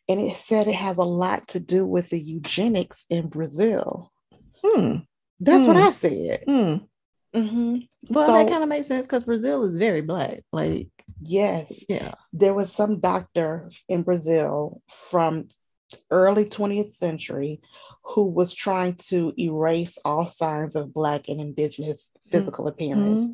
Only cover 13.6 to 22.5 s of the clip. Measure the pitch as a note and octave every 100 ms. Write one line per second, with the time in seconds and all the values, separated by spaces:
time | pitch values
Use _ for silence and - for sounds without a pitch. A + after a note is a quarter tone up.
13.6 | - - - F3+ F3 F3 D#3 E3 D3 D3
14.6 | D3+ F3 _ - - F3+ E3 D#3+ - _
15.6 | _ _ _ - - F3+ F#3+ G#3 G#3 -
16.6 | G3+ G3+ G#3 - F3 D#3+ - C#3+ C#3+ D3+
17.6 | _ - - - - - G3 E3+ F3+ -
18.6 | - F#3 F3+ F3 - F#3 E3 - E3+ D#3
19.6 | D#3+ E3 E3+ - - D3+ E3+ - D#3+ D3+
20.6 | D#3 D#3 C#3+ D3+ D3+ D3 - D3 D3 C#3+
21.6 | D3 - D3+ D3 - _ _ F3+ G3